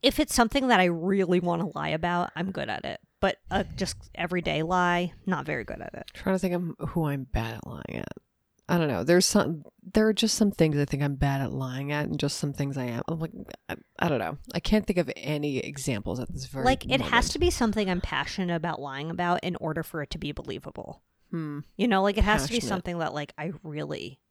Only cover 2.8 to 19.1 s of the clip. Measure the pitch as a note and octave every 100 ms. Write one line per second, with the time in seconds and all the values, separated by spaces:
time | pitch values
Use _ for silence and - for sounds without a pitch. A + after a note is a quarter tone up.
2.8 | - - _ _ F#3+ - - F#3+ G3 -
3.8 | F#3+ - - - F3 F3+ D#3+ D3+ D#3+ F3+
4.8 | F3+ F3 F3 - - F3 C#3 D3 A2 -
5.8 | - - - - - F#3+ F#3 F3 F3 -
6.8 | - - D#3 C#3+ C3 - A2+ A2+ - -
7.8 | - - - - _ _ _ _ - E3+
8.8 | D#3 A2 B2+ F3 F3+ G#3 - E3 - _
9.8 | - A3 A3 G#3 A3 - G#3 G3 D#3+ D3
10.8 | C#3+ C#3 C#3+ C#3 C#3+ C3+ C3+ C3+ C3 B2+
11.8 | C#3 D3 D3 D3+ D3 - D3 C#3+ C#3 C3+
12.8 | B2 A#2 - E3 D#3+ - - - _ -
13.8 | _ - - C#3 F2 - - F3 - G#3+
14.8 | G3+ F3+ E3 - C3 D3+ D3 C3 - C#3+
15.8 | C3 A2+ G2+ G#2 - - C3 - B3+ C4
16.8 | - C4 C4 A#3+ A#3 D4+ F4 - A3+ G#3
17.8 | G3 F3+ - - D3 - F3+ E3+ E3 D#3+
18.8 | C#3+ C3+ D3+